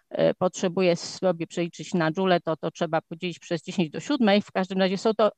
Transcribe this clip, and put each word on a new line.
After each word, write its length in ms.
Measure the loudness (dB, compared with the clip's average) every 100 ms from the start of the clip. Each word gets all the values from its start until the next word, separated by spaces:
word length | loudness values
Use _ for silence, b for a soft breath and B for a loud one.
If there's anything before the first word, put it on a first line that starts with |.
| _
e, 240 | 0 2
potrzebuje 640 | 2 -2 0 -2 0 2 0
sobie 500 | -4 -2 -2 0 -4
przeliczyć 480 | -4 -6 -6 -4
na 180 | 0 0
dżule, 280 | 0 2 2
to, 160 | 0 -4
to 140 | -6
trzeba 300 | -4 -2 -2
podzielić 380 | -4 -8 -8 -10
przez 240 | -6 -6
dziesięć 280 | -4 -2 -2
do 100 | -4
siódmej. 420 | -4 0 4 4
W 100 | 2
każdym 260 | -4 -4 0
razie 200 | 0 2
są 160 | 0
to 160 | 2 2